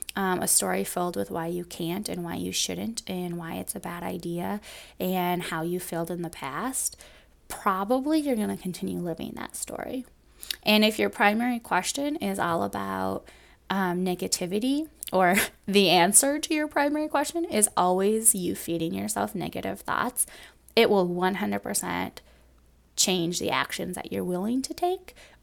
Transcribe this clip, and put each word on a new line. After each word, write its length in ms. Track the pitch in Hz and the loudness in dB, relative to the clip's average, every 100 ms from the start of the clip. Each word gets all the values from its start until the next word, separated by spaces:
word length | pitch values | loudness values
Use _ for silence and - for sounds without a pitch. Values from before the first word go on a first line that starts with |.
| - - | -6 -2
um, 260 | 190 180 | 0 0
a 60 | 185 | 2
story 360 | - 190 185 | 2 2 -2
filled 320 | 196 - 175 175 | -2 -2 -2 -2
with 140 | 196 | -4
why 180 | 180 165 | -4 -4
you 160 | 175 | -6
can't 460 | 175 - 165 185 208 | -8 -6 -4 -4 -4
and 140 | 175 | -6
why 120 | 170 - | -6 -4
you 160 | - | -4
shouldn't 520 | - - 180 208 226 - | -2 -2 -2 -6 -6 -6
and 300 | 185 180 170 | -4 -4 -6
why 180 | 165 180 | -6 -8
it's 200 | 180 196 | -8 -8
a 40 | |
bad 240 | 175 175 | -8 -8
idea 580 | 180 180 170 170 185 208 - - - - | -6 -6 -4 -4 -4 -4 -8 -18 -16 -6
and 440 | 185 185 175 180 | -2 0 0 0
how 180 | 170 165 | -2 -4
you 180 | 165 180 | -2 -4
failed 300 | - 165 170 | -4 -4 -4
in 140 | 175 | -4
the 60 | 165 | -6
past, 680 | - 139 143 233 262 - - - - _ _ - | -8 -8 -6 -4 -2 -4 -6 -20 -20 _ _ -14
probably 720 | - 214 185 196 254 269 320 | -4 0 0 2 2 4 2
you're 160 | 294 240 | 2 0
gonna 220 | 202 196 | 0 -2
continue 420 | 185 170 190 175 | -4 -4 -4 -4
living 340 | 175 165 - - | -4 -4 -6 -8
that 200 | - - | -10 -8
story. 500 | - - - 262 247 _ _ - - - | -8 -8 -6 -6 -8 _ _ -16 -10 -4
And 200 | - 214 | 2 4
if 140 | 214 214 | 4 4
your 120 | 202 | 0
primary 500 | - 208 214 247 240 | 4 4 4 0 -2
question 560 | - 180 180 - 285 302 | 0 0 0 -2 -2 -2
is 220 | 202 196 | -2 0
all 240 | 170 165 | 0 2
about, 640 | 202 202 196 190 - 190 - - - - - | 0 -2 -4 -2 -2 -2 -8 -20 -20 -16 -4
um, 340 | 190 185 175 | 0 0 0
negativity, 840 | 185 180 - - 180 202 254 285 320 - - | 0 -2 -2 -2 -2 0 0 0 -2 -8 -2
or 240 | 185 180 196 - | 4 6 4 2
<laughs> 140 | - - | -4 2
the 220 | 196 190 | 6 8
answer 500 | 175 175 208 277 302 | 8 8 6 4 2
to 140 | - | 0
your 140 | 311 302 | 0 0
primary 400 | 302 285 294 302 | 2 2 2 0
question 380 | 294 - 339 349 | 0 0 -2 0
is 240 | 214 202 - | 2 2 4
always 600 | 180 180 196 220 220 196 | 4 4 4 4 4 2
you 200 | 180 185 | 0 -2
feeding 380 | - 165 165 | -2 -2 -2
yourself 420 | 190 208 202 208 190 | -2 -4 -2 -2 -2
negative 460 | 151 - 190 196 | -6 -4 -6 -6
thoughts, 440 | - - 247 - - - - - _ - | -4 -2 -2 -2 -4 -6 -20 -20 _ 4
it 140 | 233 | 6
will 160 | 202 180 | 6 4
one 280 | 175 185 196 | 2 0 0
hundred 240 | 208 202 | -2 -2
percent 600 | - 202 180 180 190 - - _ _ _ _ _ _ - | -2 -4 -2 -4 -4 -8 -20 _ _ _ _ _ _ 0
change 440 | - 185 170 175 | 2 2 0 -2
the 100 | - | 0
actions 460 | 131 139 - 180 180 | 0 -2 -4 -6 -8
that 160 | - | -6
you're 120 | 196 | -4
willing 380 | 180 180 208 247 | -2 -2 -2 -2
to 120 | 269 | -4
take 420 | 311 349 370 - - - - | -2 -2 -2 -8 -20 -20 -4